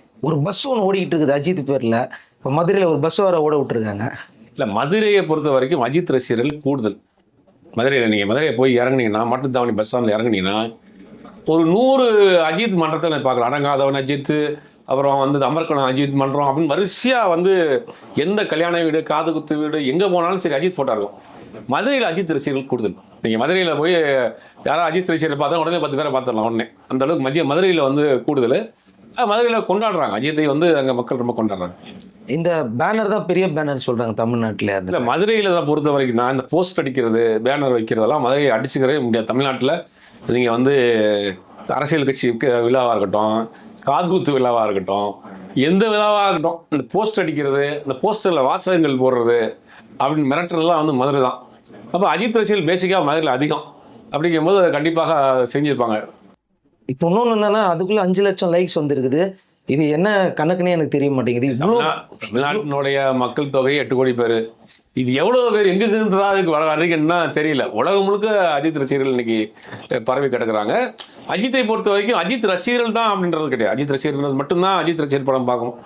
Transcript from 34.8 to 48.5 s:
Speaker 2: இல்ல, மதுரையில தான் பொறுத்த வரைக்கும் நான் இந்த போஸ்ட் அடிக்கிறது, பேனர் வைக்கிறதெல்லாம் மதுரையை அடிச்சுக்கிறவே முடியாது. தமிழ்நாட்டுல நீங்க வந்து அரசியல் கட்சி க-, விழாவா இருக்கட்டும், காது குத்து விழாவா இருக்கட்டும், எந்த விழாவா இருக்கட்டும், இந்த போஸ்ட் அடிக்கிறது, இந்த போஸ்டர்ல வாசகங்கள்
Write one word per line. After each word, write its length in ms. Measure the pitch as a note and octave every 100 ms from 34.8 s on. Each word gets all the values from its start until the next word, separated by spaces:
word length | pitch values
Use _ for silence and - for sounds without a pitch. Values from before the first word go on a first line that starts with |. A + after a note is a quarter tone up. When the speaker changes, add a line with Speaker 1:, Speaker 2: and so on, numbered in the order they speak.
| F#2 D#3+
Speaker 2:
இல்ல, 180 | A#2+ D3+
மதுரையில 380 | G#3 A3+ G3
தான் 120 | F3 D3
பொறுத்த 260 | D3+ D3
வரைக்கும் 260 | C#3+ C3 A#2
நான் 140 | B2
இந்த 120 | C3
போஸ்ட் 360 | B2+ D#3+ F3+ -
அடிக்கிறது, 640 | C#3 B2+ A2+ A2+ A#2 A2
பேனர் 280 | A#2+ D3 C#3
வைக்கிறதெல்லாம் 480 | A#2+ A2 A2 A2 D3
மதுரையை 320 | B2 C#3+ C#3
அடிச்சுக்கிறவே 500 | A2+ C3 C#3+ C3 D3+
முடியாது. 260 | A#2+ A2+ -
தமிழ்நாட்டுல 580 | A#2+ C#3 A#2+ C3 F3 - _ - - -
நீங்க 240 | B2 A#2+
வந்து 480 | A#2 C3 C#3 A#2+ A2 G#2+ G#2 G2+ F#2 - - -
அரசியல் 380 | C3 D3 D#3 C3+
கட்சி 320 | C3+ B2 A#2
க-, 100 | C#3+
விழாவா 420 | A#2+ A#2 C3 B2
இருக்கட்டும், 600 | G#2+ G2+ G#2 G#2+ A2 A2+ - - -
காது 280 | - D3 F3+
குத்து 300 | F#3 C#3 C3+
விழாவா 240 | B2+ A#2+
இருக்கட்டும், 520 | G#2+ G2 F#2 G2+ G#2 - - - -
எந்த 340 | - C#3+ F#3+ A3
விழாவா 420 | G#3 G#3+ G#3 G3
இருக்கட்டும், 360 | E3+ E3 E3+ -
இந்த 160 | C#3+ B2+
போஸ்ட் 280 | F#3 G#3+ G#3
அடிக்கிறது, 640 | D#3+ D3 C#3 C#3 C#3+ D3 C3+
இந்த 120 | B2+
போஸ்டர்ல 420 | G3 G#3+ F#3+ D#3
வாசகங்கள் 540 | C3